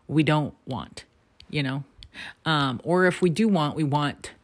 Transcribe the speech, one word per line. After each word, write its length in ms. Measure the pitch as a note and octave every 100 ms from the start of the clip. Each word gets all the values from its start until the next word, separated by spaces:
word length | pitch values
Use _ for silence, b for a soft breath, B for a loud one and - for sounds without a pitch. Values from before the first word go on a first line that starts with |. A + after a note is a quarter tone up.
| -
we 160 | D3
don't 300 | D3+ D3+ C#3 - -
want, 400 | A#2+ - - - _ _ - -
you 140 | D3+
know? 200 | C3+ C#3 C#3 - - B B B D#3+
Um, 360 | D3+ C#3 B2
or 220 | - F3+ F#3
if 160 | -
we 80 | F#3
do 180 | D3+ A3
want, 300 | F3+ D3 D3+
we 80 | D3
want 460 | D3 C#3+ - - -